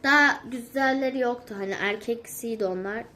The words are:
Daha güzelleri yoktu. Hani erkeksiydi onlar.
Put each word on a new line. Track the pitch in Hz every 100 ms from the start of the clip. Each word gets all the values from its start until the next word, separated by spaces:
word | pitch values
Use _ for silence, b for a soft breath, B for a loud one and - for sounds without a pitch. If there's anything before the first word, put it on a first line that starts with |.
Daha | 269 294 294 - 226
güzelleri | 247 240 269 269 269 262 262
yoktu. | 247 247 - 202
Hani | 190 196
erkeksiydi | 196 208 - 233 - - 233 220 196
onlar. | 185 196 214 -